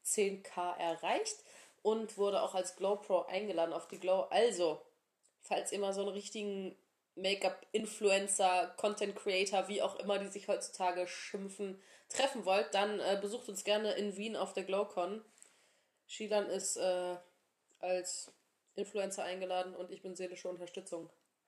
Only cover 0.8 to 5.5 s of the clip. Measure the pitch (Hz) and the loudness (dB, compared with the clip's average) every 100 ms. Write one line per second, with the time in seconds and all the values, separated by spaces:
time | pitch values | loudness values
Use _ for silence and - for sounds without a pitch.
0.8 | 170 160 180 302 440 - - - - _ | -2 0 0 0 0 -6 -14 -20 -20 _
1.8 | 208 226 214 190 202 196 143 185 180 - | 0 0 -2 0 2 2 2 0 -4 0
2.8 | 190 208 - 180 170 190 208 165 165 165 | 0 0 2 2 2 -2 0 0 0 -2
3.8 | - 190 180 190 185 190 233 180 165 151 | -8 -4 2 2 4 4 4 4 2 2
4.8 | - _ _ _ _ _ - | -8 _ _ _ _ _ -2